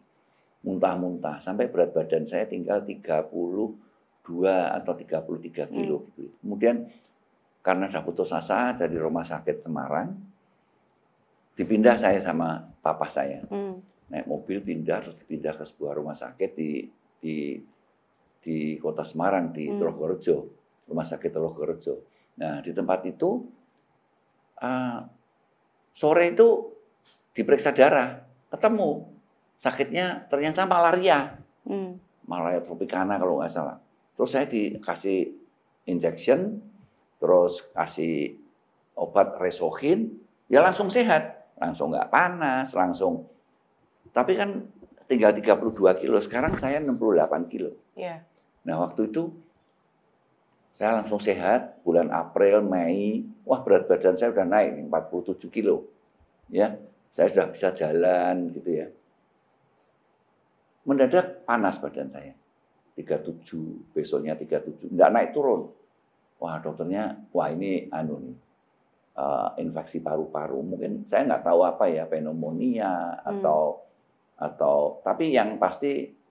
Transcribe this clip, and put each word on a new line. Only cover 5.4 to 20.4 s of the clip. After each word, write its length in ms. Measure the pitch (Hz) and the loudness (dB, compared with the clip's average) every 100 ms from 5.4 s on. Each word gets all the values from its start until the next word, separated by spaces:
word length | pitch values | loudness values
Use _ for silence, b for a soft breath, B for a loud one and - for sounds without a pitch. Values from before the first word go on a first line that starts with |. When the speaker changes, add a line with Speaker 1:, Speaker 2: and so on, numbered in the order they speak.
| 82 82 - | -10 -8 -8
Speaker 1:
kilo 380 | 85 78 73 | -4 -4 -4
Speaker 2:
Hmm. 40 | - | -6
Speaker 1:
gitu. 120 | - - - | -16 -18 -14
Kemudian 360 | 101 101 117 120 - B B _ _ _ _ _ | -10 0 2 2 -4 B B _ _ _ _ _
karena 260 | 95 92 95 | -2 0 0
udah 160 | 90 | -6
putus 260 | 85 85 90 | -6 -4 -2
asa 440 | 82 - 101 123 | -2 -2 0 0
dari 200 | - 82 82 | -2 -2 -2
rumah 280 | 78 82 | -2 -4
sakit 340 | 82 76 80 73 | -6 -8 -6 -6
Semarang, 520 | 82 73 67 76 180 196 - _ _ _ _ _ _ _ _ _ _ _ _ - | -6 -8 -4 -4 -4 -10 -16 _ _ _ _ _ _ _ _ _ _ _ _ -6
dipindah 400 | 90 107 117 113 | 0 6 6 6
saya 240 | 107 98 | 4 2
sama 480 | 90 80 82 80 - - | 0 -2 -2 -4 -10 -6
papa 320 | 76 - - | -4 -2 -2
saya. 320 | 69 69 - - | -2 -4 -6 -8
Speaker 2:
Hmm. 320 | 202 196 185 - _ - | -8 -8 -10 -16 _ -12
Speaker 1:
Naik 240 | - - | -10 -6
mobil 320 | - - 98 | -8 -6 -6
pindah, 400 | 98 80 78 90 | -4 -6 -2 -4
terus 160 | 82 - | -6 -16
dipindah 320 | - 78 76 | -12 -6 -6
ke 160 | 78 78 | -6 -10
sebuah 320 | - 73 71 | -10 -8 -6
rumah 160 | 76 73 | -8 -10
sakit 400 | 64 - 95 - | -12 -6 -6 -4
di, 320 | 78 69 - _ _ _ | -4 -4 -8 _ _ _
di, 400 | 80 76 71 - - _ _ _ _ _ _ _ | -8 -6 -6 -8 -12 _ _ _ _ _ _ _
di 400 | 82 80 76 76 | -6 -4 -4 -4
Kota 240 | 78 - | -6 -6
Semarang, 480 | 71 78 92 95 82 | -8 -2 0 0 -2
di 160 | 80 76 | -6 -6
Speaker 2:
Hmm. 80 | 101 | -2
Speaker 1:
Trogorejo. 720 | 82 71 80 92 - 73 | -4 -2 -4 -2 0 0